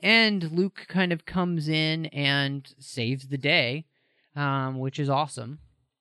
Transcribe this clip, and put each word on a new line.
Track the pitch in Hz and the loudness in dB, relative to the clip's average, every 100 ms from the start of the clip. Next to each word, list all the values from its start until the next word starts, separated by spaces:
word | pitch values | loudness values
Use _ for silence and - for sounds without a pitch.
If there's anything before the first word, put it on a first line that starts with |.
end, | 185 226 220 202 165 | 4 6 6 2 -2
Luke | 160 190 - - | 0 0 -2 -4
kind | 185 180 | 0 2
of | 170 - | 0 -2
comes | 185 180 170 147 | -2 0 0 0
in | 156 156 160 160 | 2 2 0 -4
and | 143 143 139 139 139 139 _ | -2 0 2 0 -4 -10 _
saves | - - 117 131 135 | -14 -4 -2 -4 -4
the | 139 | -4
day, | 143 170 123 139 - _ _ _ _ | 0 2 2 -2 -10 _ _ _ _
um, | 143 143 139 131 131 | -4 -2 0 -2 -4
which | 135 139 | -6 -4
is | 139 | -2
awesome. | 139 151 - 117 147 - _ _ _ | 0 -2 -6 -12 -14 -20 _ _ _